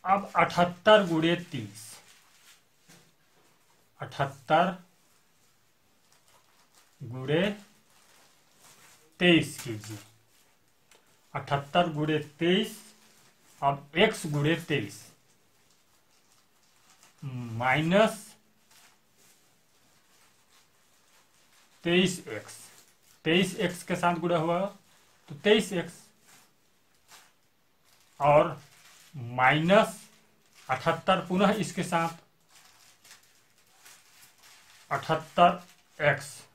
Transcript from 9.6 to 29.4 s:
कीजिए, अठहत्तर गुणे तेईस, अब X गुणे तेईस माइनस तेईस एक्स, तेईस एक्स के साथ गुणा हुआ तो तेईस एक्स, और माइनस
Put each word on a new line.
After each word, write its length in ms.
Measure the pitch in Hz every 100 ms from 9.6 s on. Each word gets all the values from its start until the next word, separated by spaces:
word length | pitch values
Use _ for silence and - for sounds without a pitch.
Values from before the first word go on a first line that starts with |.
कीजिए, 380 | 120 107 110 104 - _ _ _ _ _ _ _ _ - _ _ _
अठहत्तर 580 | 143 - 143 - 180 175
गुणे 260 | 147 151 156 147 _
तेईस, 380 | 170 196 220 - - _ _ _ _ _ _ _
अब 360 | 139 143 - 165
X 280 | 220 - 165
गुणे 260 | 147 147 165
तेईस 380 | - 147 - - - _ _ _ _ _ _ _ _ _ _ _ _ _ _ _ _ _ _ _ _ _
माइनस 960 | 139 127 120 113 127 139 160 196 220 - - - _ _ _ - _ _ _ _ _ _ _ _ _ _ _ _ _ _ _ _ _ _ _ _ _ _ _ _ _ _ _ _ _ _
तेईस 340 | 170 175 185 - -
एक्स, 280 | 107 - - - - _ _ _ _
तेईस 300 | 160 175 185 -
एक्स 260 | 180 180
के 140 | - 165
साथ 180 | 175 170
गुणा 200 | 170 170
हुआ 220 | 165 175 202 - _ _ _ _ -
तो 60 |
तेईस 380 | 143 208 220 -
एक्स, 180 | 185 - - - _ _ - _ _ _ _ _ _ _ - _ _ _ _ _ _ _ _ _ _
और 400 | 143 147 160 - - - - - -
माइनस 840 | 143 117 127